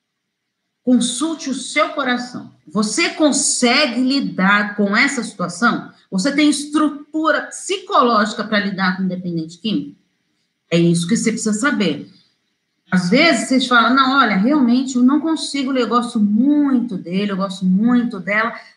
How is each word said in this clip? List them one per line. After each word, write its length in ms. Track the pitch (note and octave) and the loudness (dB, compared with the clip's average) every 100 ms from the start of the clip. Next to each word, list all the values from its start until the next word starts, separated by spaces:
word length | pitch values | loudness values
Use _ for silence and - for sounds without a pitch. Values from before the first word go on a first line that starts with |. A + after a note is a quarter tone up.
| _ _ _ _ _ _ _ _ | _ _ _ _ _ _ _ _
Consulte 640 | - B3 - - D#4+ D#4 C#4 | 2 2 2 -2 -4 -4 -6
o 60 | |
seu 360 | B3 - D4 D#4 | -8 -4 -2 -2
coração. 640 | - C4 A#3+ - - - - - | -2 -4 -4 -6 -12 -16 -20 -8
Você 440 | G3 G#3+ - E4+ | -4 -2 0 -2
consegue 920 | - D#4 B3 - - A#3+ C4 D4+ A3+ | 2 2 2 0 0 2 2 0 0
lidar 720 | C4 C#4 G3 - F#3 G#3 G#3 | 0 0 -2 0 2 2 0
com 220 | - G3+ G#3 | -2 0 2
essa 260 | C#4 C#4 | 0 -2
situação? 720 | A3 - F3 - A#3 E3 - - _ | -8 -6 -8 -2 0 0 -6 -18 _
Você 220 | F#3+ C4+ | -4 -2
tem 180 | C#4+ D4+ | 2 2
estrutura 920 | C#4+ - D#4 D4+ C#4+ - D#4 D#4 C#4 | 2 -2 0 0 -2 -8 -2 0 0
psicológica 1000 | - - - F#4+ - G4 B3 A3+ G#3+ - | -2 -10 -8 -8 -2 2 4 2 0 -2
pra 160 | G#3 G#3 | -4 -2
lidar 380 | G3 F#3 F#3 F#3 | -2 -2 -2 0
com 100 | F#3+ | -2
dependente 520 | F3+ F3+ E3+ D#3+ - | -4 -6 -6 -6 -8
químico? 380 | A3 E3+ - - _ _ _ _ _ _ - | -4 -4 -6 -12 _ _ _ _ _ _ -2
É 80 | E3+ | 2
isso 300 | E3+ E3+ E3+ | 2 2 0
que 100 | A#3 | -2
você 140 | - | 0
precisa 220 | - A3 | -2 -2
saber. 580 | G#3 C#4+ A3+ F#3 C#3+ - _ _ _ _ _ _ _ _ | -2 0 0 -2 -4 -8 _ _ _ _ _ _ _ _
Às 180 | F#3 F3 | -2 2
vezes, 380 | A#3 E4 B3 - | 4 4 2 0
vocês 220 | C4 - | 0 2
falam, 260 | A#3+ A3+ | 2 4
"Não, 240 | C4 C4 C#4 | 2 2 2
olha, 180 | A#3+ F#3+ | 2 2
realmente, 600 | G#3+ D4+ A#3+ B3 C#4 B3 | 2 2 2 2 0 2
eu 80 | |
não 160 | B3 D4 | 4 4
consigo 500 | D#4+ D#4 - C#4 C4+ | 0 -2 -4 -4 -2
ler, 120 | C4+ | -2
eu 60 | A3+ | 0
gosto 300 | A#3+ A3+ A3+ | 0 0 0
muito 800 | G#3 G#3+ C4+ D4 C#4+ B3 G3+ G3 | 2 2 2 2 2 2 0 -6
dele, 320 | E3 F#3 G#3 | -6 -2 -2
eu 60 | F#3+ | -2
gosto 280 | G3 F#3+ | -4 -2
muito 540 | F#3 F#3 A#3 B3 A3+ G3+ | 0 2 4 2 0 -4
dela, 340 | F3 G#3 A3+ A3+ - | -4 -2 -2 -6 -16